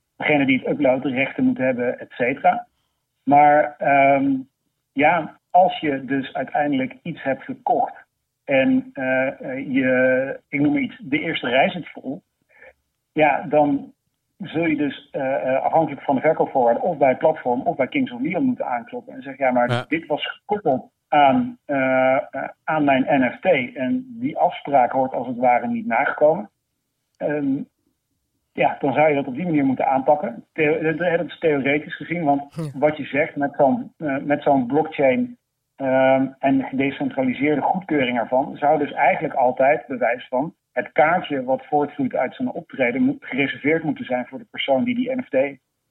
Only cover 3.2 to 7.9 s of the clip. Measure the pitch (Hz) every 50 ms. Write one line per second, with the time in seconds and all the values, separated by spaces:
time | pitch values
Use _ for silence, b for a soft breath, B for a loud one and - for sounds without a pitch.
3.2 | - 135 143 143 147 147 147 151 151 - - - - 147 139 139 139 139 139 139
4.2 | 135 139 135 131 131 _ _ _ _ _ _ _ _ _ - 135 143 151 175 170
5.2 | 147 - - _ _ _ - 180 190 180 - - - 151 135 135 135 120 139 139
6.2 | 131 - - - 135 - - 156 147 147 143 131 131 123 - - - 175 151 -
7.2 | - 139 131 - - - 127 - - - 170 143 - -